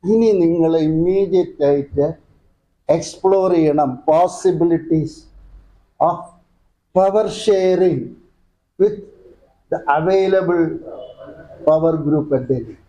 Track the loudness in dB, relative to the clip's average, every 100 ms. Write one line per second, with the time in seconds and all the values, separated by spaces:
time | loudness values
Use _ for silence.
0 | 0 2 4 4 2 2 2 2 0 0
1 | 0 0 0 0 -2 -2 0 0 -2 -2
2 | -2 -4 _ _ _ _ _ _ -2 -2
3 | -2 -4 0 2 2 2 2 2 0 -2
4 | 0 2 2 0 -2 0 0 0 -2 -4
5 | -4 -10 -20 -20 -20 -20 _ _ _ _
6 | -2 -2 -12 _ _ _ _ _ _ 0
7 | 2 2 -2 -4 0 2 2 2 2 0
8 | -8 -16 _ _ _ _ _ _ -2 -2
9 | -16 -20 -20 -20 _ _ _ -8 -2 0
10 | 2 2 2 0 0 0 -2 -4 -14 -18
11 | -18 -20 -20 -20 -20 -4 0 2 0 -2
12 | 0 -2 0 -4 -2 -6 -6 -18